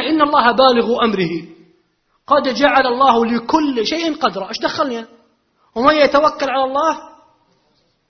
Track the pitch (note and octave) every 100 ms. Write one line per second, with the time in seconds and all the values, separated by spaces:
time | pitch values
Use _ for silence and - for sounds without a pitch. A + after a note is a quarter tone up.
0 | B3 D#4+ D4 D4 A#3 A3 C4 A#3+ G#3+ A#3+
1 | A#3 F#3+ E3 E3 D#3+ - _ _ _ _
2 | _ _ - C#4+ B3+ A3 C#4 C4 B3+ A#3+
3 | C4+ A#3 A#3 A#3 - D#4 D4 A#3+ G#3+ D#4+
4 | E4 D4 A3+ F#3+ F#3+ A3+ D#4 - C#4+ A#3
5 | A3+ _ _ _ _ _ _ A3+ C4+ D#4
6 | C#4 C#4+ D4+ D4 C4+ C4 C4 C#4 D#4+ -
7 | - - _ _ _ _ _ _ _ _
8 | _